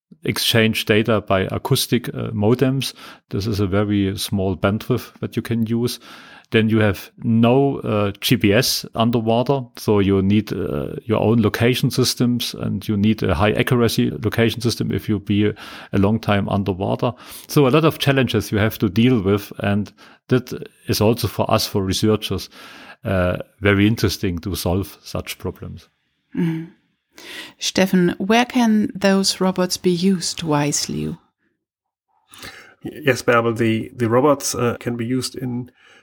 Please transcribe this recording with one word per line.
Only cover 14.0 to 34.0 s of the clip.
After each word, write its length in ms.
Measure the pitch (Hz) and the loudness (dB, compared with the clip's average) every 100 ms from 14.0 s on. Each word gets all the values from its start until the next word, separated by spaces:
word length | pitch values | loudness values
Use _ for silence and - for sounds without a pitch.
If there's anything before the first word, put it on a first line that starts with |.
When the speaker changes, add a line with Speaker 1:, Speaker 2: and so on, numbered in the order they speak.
| 120 | 0
Speaker 1:
location 500 | - 107 - 113 117 | -2 -2 0 0 0
system 320 | 117 - 113 | -2 -2 -2
if 160 | 107 - | -4 -2
you 100 | 104 | -4
be 300 | 98 101 104 | 0 2 2
a, 60 | - - - - | -2 -12 -18 -4
a 60 | - | 2
long 220 | 98 110 | 2 2
time 280 | - 101 104 | 0 0 0
underwater. 640 | 98 101 90 104 117 123 120 - - - | -2 -2 -4 -4 -2 -4 -6 -14 -18 -2
So 180 | 151 135 | 2 4
a 40 | |
lot 140 | 151 | 4
of 140 | 156 - | 2 2
challenges 540 | - 135 120 110 - | 0 2 2 0 0
you 60 | 107 | 0
have 200 | 110 - | 0 0
to 100 | 110 | 0
deal 320 | 92 123 127 | 4 4 4
with, 320 | 92 101 - - | 2 0 -2 -6
and 340 | 104 101 98 - - _ - | -2 -2 -4 -10 -20 _ -2
that 240 | 127 - - - _ - | -2 -2 -10 -14 _ -4
is 140 | 104 | 2
also 260 | 107 113 104 | 2 2 -2
for 240 | - - | -4 0
us, 160 | 110 - | 0 0
for 160 | 107 | -2
researchers, 680 | 95 92 110 104 - 92 - - - - - - | -2 0 2 2 -2 -8 -8 -18 -20 -20 -20 -12
uh, 340 | 113 95 90 98 - _ | -4 0 0 -2 -8 _
very 280 | 98 98 104 | 2 4 4
interesting 500 | 113 98 - 101 87 | 2 -2 -2 -4 -4
to 160 | 104 | -6
solve 420 | 87 90 92 95 - | -4 -2 -2 -4 -12
such 360 | - 92 - - | -12 -12 -10 -10
problems. 500 | 92 - - 90 - _ _ _ _ - | -12 -12 -14 -16 -20 _ _ _ _ -4
Speaker 2:
Mm. 340 | 170 160 165 - _ _ _ - - - - - | -2 -4 -8 -18 _ _ _ -20 -18 -16 -18 -10
Stefan, 560 | - - 190 185 175 - | -6 -2 0 2 2 0
where 260 | 196 226 | 0 0
can 480 | 247 254 233 214 208 | 2 0 2 2 0
those 460 | 190 196 196 190 - | 0 0 2 0 0
robots 380 | 185 185 180 - | 0 0 -2 -2
be 120 | 185 | -2
used 540 | 175 185 185 - - | 0 2 0 -4 -6
wisely? 720 | 165 147 147 147 - 147 151 160 _ _ _ _ _ _ _ _ _ _ _ - - - - _ | -2 -2 0 -2 -4 -6 -8 -10 _ _ _ _ _ _ _ _ _ _ _ -20 -20 -20 -20 _
Speaker 3:
Yes, 380 | - - 135 120 | -14 -4 -2 0
Bärbel, 340 | - 120 117 113 | 2 2 2 0
the, 340 | 113 110 - | 0 0 -4
the 120 | - | -4